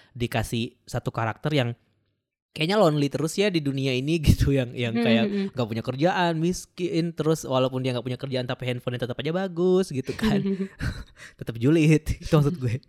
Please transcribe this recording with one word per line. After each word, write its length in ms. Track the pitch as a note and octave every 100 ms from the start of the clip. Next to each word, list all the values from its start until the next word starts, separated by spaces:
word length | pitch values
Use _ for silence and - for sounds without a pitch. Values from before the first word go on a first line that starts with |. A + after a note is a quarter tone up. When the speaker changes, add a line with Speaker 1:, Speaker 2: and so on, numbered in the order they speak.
| _ -
Speaker 1:
dikasih 560 | A#2+ A#2 G#2+ A#2+ A#2 -
satu 280 | - B2 -
karakter 400 | - A2+ G#2 D3+
yang 240 | D3 A#2+ A#2 _ _ _ _ _ _ _
kayaknya 240 | - D#3+ G#3
lonely 300 | F3+ D3+ C#3
terus 260 | - D#3
ya 140 | - G#3
di 120 | E3+
dunia 320 | C#3 C3+ C3+
ini 300 | B2+ C#3 E3
<laughs> 20 |
gitu, 260 | D3 - C#3
yang, 180 | C#3 B2
yang 220 | B2 A#2+
Speaker 2:
Hmm, 80 | A#2
Speaker 1:
kayak 240 | A#2 A2+ A2+
Speaker 2:
hmm, 80 | G2+
hmm. 120 | G2
Speaker 1:
nggak 160 | - A2+
punya 140 | A2+
kerjaan, 520 | A2+ B2+ E3 F#3+ F3 E3
miskin, 640 | E3 F3+ - - F3 E3 E3+
terus 320 | E3 D3+ D#3+
walaupun 380 | D3+ C3 B2+ B2+
dia 100 | C3
nggak 140 | B2 B2
punya 100 | B2
kerjaan 300 | B2 B2+ B2
tapi 180 | B2+ B2+
handphonenya 380 | B2 - B2
tetap 140 | B2 B2
aja 140 | C3+
bagus 580 | E3+ F#3+ E3 F3+ F#3 F#3+
gitu 240 | C3 -
kan. 260 | - A3 G3+ G3 G3 G3
Speaker 2:
<laughs> 320 | - - -
Speaker 1:
<laughs> 380 | - - - -
Tetap 160 | - A2+
julid, 480 | B2 E3 D#3 D3+ - -
itu 140 | -
maksud 260 | D#3+ C#3+ F3
gue. 240 | B2+ B2